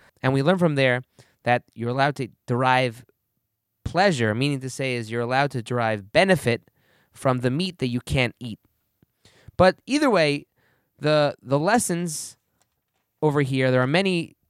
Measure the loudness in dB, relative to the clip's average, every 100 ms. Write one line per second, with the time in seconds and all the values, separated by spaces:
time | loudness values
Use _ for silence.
0 | _ _ -2 2 2 2 2 2 2 0
1 | -4 -20 _ _ -2 -2 -2 -8 -4 0
2 | -2 -2 -8 -10 -4 0 2 2 0 -6
3 | -18 _ _ _ _ _ _ _ -4 0
4 | 2 2 0 0 -2 -4 -8 -6 -6 -4
5 | -6 -6 -2 -2 -2 -4 -4 -2 -2 -4
6 | 0 2 4 4 2 -2 -6 _ _ _
7 | _ -4 -2 0 0 -2 -4 -6 -4 -4
8 | -2 -2 -2 -4 -12 -14 _ _ _ _
9 | _ _ _ _ -10 2 2 2 -4 0
10 | 2 4 2 0 -8 _ _ _ _ _
11 | 0 2 0 -2 -2 -2 2 0 0 -4
12 | -6 -10 -12 -18 _ _ _ _ _ _
13 | _ _ 0 0 0 0 2 2 2 0
14 | 0 -2 -4 -14